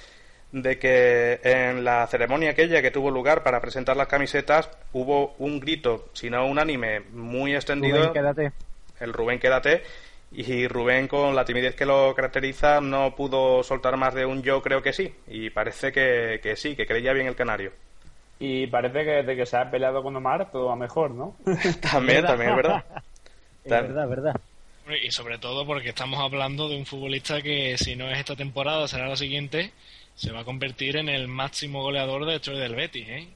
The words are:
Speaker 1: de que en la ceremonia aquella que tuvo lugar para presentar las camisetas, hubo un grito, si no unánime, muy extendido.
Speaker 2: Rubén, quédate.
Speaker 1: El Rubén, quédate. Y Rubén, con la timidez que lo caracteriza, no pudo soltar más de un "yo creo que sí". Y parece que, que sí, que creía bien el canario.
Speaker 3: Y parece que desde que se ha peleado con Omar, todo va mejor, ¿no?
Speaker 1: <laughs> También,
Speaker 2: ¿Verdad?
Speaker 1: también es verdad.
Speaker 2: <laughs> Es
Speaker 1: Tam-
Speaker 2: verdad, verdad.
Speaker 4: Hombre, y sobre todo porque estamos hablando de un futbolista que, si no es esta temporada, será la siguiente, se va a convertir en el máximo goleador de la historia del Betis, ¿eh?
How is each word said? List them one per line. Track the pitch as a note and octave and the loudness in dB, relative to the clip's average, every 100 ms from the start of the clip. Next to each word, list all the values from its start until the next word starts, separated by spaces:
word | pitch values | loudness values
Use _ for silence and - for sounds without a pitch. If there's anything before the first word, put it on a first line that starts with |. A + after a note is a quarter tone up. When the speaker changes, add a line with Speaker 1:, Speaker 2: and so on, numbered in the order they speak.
| - - - - - | -20 -20 -20 -20 -12
Speaker 1:
de | C3+ B2+ C3 | -4 -2 2
que | C3 B2+ B2 A#2+ A#2+ A#2+ | 4 6 8 6 4 2
en | B2+ B2+ B2+ B2+ | 4 4 4 0
la | B2 A#2+ A#2 | 2 4 2
ceremonia | B2 A#2+ C#3 D#3+ | 2 2 2 2
aquella | D3 E3+ E3 | 4 4 4
que | B2+ | 4
tuvo | C#3 C#3 | 2 0
lugar | C3+ B2+ D#3+ | 2 4 4
para | D3 B2 | 4 2
presentar | A#2+ C3 B2+ C3 | 0 -4 0 2
las | C3+ | 2
camisetas, | C#3+ C#3 C#3+ C#3 D3+ D#3 - - | 0 0 0 4 4 2 -6 -8
hubo | B2+ B2+ C#3+ C#3 - | -4 2 2 2 -2
un | C#3 D3 | -6 -4
grito, | C#3 D#3+ B2+ A2+ - | -4 -2 0 -2 -4
si | - A#2 | -10 -4
no | A#2+ C3+ | 0 0
unánime, | C#3 D#3 C#3 A2+ G#2+ G2+ | 2 0 0 -2 -4 -6
muy | A#2 A#2 B2 C#3 | -12 -6 -4 0
extendido. | C#3+ C#3+ C#3+ C#3 C#3+ | -2 -2 -2 2 4
Speaker 2:
Rubén, | D#3+ | 4
quédate. | D#3 C#3+ D3 D3 - - - - - | 2 0 0 -2 -4 -10 -12 -14 -12
Speaker 1:
El | A#2 | -8
Rubén, | A#2 A2+ B2 | -4 -2 2
quédate. | B2+ C3 C3+ E3+ - - - - - | 2 2 4 2 0 -16 -18 -20 -18
Y | - A#2 B2 B2 | -10 -4 -2 0
Rubén, | B2 A#2+ B2+ C3+ | 0 2 2 2
con | C#3+ C#3+ | 2 2
la | C3+ | 2
timidez | B2 B2 B2+ | 2 0 0
que | B2+ C#3 | 0 4
lo | C#3 C3+ | 6 4
caracteriza, | C3 C3 C#3 C3+ C3 D3 D3 | 2 -2 -2 -4 2 4 4
no | C#3 C3+ C3+ | 4 0 0
pudo | - C#3 C3+ C3 B2+ | 0 -2 2 4 4
soltar | B2 C3+ B2+ C3 | 2 0 0 2
más | C3 | 0
de | B2+ | 0
un | C3 C3+ | -2 -2
"yo | C3 C3+ | 0 0
creo | C3 C3+ | 2 0
que | C3 | 0
sí". | B2 F#3+ - - | -2 -4 -8 -14
Y | A2 A2 | -10 -8
parece | - A2 - C3+ | -4 -4 -2 -4
que, | C3+ C3 B2 A#2 A2 | 2 2 2 0 -2
que | - A2 | -4 -4
sí, | D3 C#3+ | -4 -4
que | A2 | -2
creía | A#2 B2 | 0 2
bien | C3+ C3 | 0 0
el | - | -2
canario. | A#2+ G#2+ G2 - - - - - - - | -2 -2 -4 -12 -20 -20 -20 -20 -20 -10
Speaker 3:
Y | C3+ C3 C3 | -6 -4 -2
parece | A#2+ B2 C3+ | 0 0 -2
que | D3+ | 0
desde | D3 B2+ B2+ | 0 0 -2
que | B2 | 0
se | B2 | 0
ha | C3 | 0
peleado | C3 C3 C3+ | 0 0 0
con | C3+ C3+ | -4 -4
Omar, | C3 D#3 F#3+ | -2 -2 -2
todo | C3 B2+ | -2 -2
va | A#2+ | -2
mejor, | A#2+ - D3+ | -4 -2 -2
¿no? | A#2+ C3 - | -2 -12 -6
Speaker 1:
<laughs> | - F3 F#3 E3 | -2 0 0 0
También, | - D3 B2+ C3+ | 0 2 4 4
Speaker 2:
¿Verdad? | E3+ | 6
Speaker 1:
también | A#2+ A#2 | 4 4
es | C3 | 2
verdad. | D3 F#3+ - | 2 2 -2
Speaker 2:
<laughs> | - - - - - - - | -16 -16 -20 -20 -20 -20 -14
Es | C3+ | 0
Speaker 1:
Tam- | A#2 B2 | 0 0
Speaker 2:
verdad, | C3+ C#3 | -2 -2
verdad. | B2+ D3 C3 - - - - | -2 -2 -2 -6 -20 -20 -20
Speaker 4:
Hombre, | - D3+ | -8 -4
y | A#2+ | -4
sobre | - A#2+ A#2 | -4 -6 -8
todo | A#2+ C3 C#3+ | -6 -6 -4
porque | C#3+ B2 | -4 -6
estamos | A2 C3 C3+ | -6 -6 -2
hablando | C#3 C#3 C3+ C#3+ D3+ | -4 -2 -4 -4 -6
de | C#3+ | -6
un | C#3 | -8
futbolista | C#3 C3+ C3+ - D3+ | -10 -6 -6 -4 -4
que, | C#3+ D3 C3+ B2 | -2 -2 -2 -2
si | - | -4
no | B2 C3 | -4 -6
es | C3 | -6
esta | C#3 | -6
temporada, | C3+ C#3 C3+ C#3 D#3 D3 | -8 -8 -4 -2 0 -2
será | C3 C3 | -4 -6
la | C3+ | -4
siguiente, | C#3 C#3+ C#3+ D#3 F#3+ - - - - - | -4 -6 -4 -4 -6 -10 -20 -20 -20 -10
se | - | -8
va | A2+ | -8
a | |
convertir | A#2 C3 C3+ - C3+ C#3+ | -10 -8 -8 -6 -4 -2
en | D#3 | -2
el | C#3 B2+ | -4 -4
máximo | B2+ C3+ - D3 C#3 | -6 -6 -6 -8 -6
goleador | C3+ C#3 C3+ C3+ | -2 -2 -2 -4
de | D#3 | -2
la | D#3 | -4
historia | - C#3 | -4 -6
del | B2+ | -6
Betis, | A#2 E3 C3 A2 | -4 -6 -8 -12
¿eh? | B2+ E3+ | -12 -14